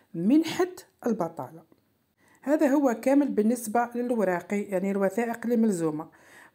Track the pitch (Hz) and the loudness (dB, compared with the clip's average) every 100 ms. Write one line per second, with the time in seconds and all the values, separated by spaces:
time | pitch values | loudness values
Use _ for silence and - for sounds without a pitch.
0 | _ 170 190 294 320 - 359 - - _ | _ -4 2 2 2 -2 -4 -4 -20 _
1 | - 220 165 160 131 160 - _ _ _ | -4 -2 -4 -6 -14 -14 -20 _ _ _
2 | _ _ _ _ 262 302 302 285 277 226 | _ _ _ _ -2 2 4 4 2 0
3 | 262 277 269 202 214 226 214 240 240 233 | 2 2 2 0 0 0 -2 -2 -2 -4
4 | 247 233 185 175 175 202 202 185 196 196 | -4 0 0 0 -2 -4 -2 -2 0 0
5 | 196 190 233 233 226 233 220 175 160 151 | 0 0 -4 -4 0 2 2 2 -2 -4
6 | 165 _ - - - | -10 _ -20 -20 -20